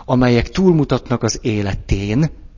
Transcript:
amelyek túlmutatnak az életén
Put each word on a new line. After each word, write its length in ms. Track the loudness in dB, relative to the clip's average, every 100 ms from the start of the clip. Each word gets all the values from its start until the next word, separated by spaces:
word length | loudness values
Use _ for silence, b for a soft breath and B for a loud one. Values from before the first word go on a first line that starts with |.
| B
amelyek 440 | 2 4 2 0
túlmutatnak 760 | 2 4 4 2 -2 -2 -2
az 160 | -2 -2
életén 920 | -4 -2 -2 -4 -2 -2 0 0 -2 -4 -20